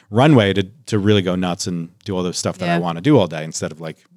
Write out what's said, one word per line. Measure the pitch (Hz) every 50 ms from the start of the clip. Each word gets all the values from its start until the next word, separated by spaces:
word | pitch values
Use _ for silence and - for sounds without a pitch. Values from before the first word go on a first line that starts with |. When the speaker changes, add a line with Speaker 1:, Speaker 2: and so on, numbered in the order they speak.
| _ -
Speaker 1:
runway | 104 113 135 160 151 120 104 98 95
to, | 98 98 95 - _ _
to | - 113 104
really | 95 104 107 101 90
go | 92 90
nuts | 92 92 90 87 - -
and | 95 90 85 82 82 _ _ -
do | - 95
all | 92
the | 90 90 82
stuff | - - 98 85 -
that | 90 87
I | 85
Speaker 2:
Yeah. | 87
Speaker 1:
wanna | 87 85 80 85
do | 90 143 151 123
all | 92
day | 80 80 78 78
instead | 80 - - 95 82
of, | 76 78
like, | 82 80 78 _ _ _ _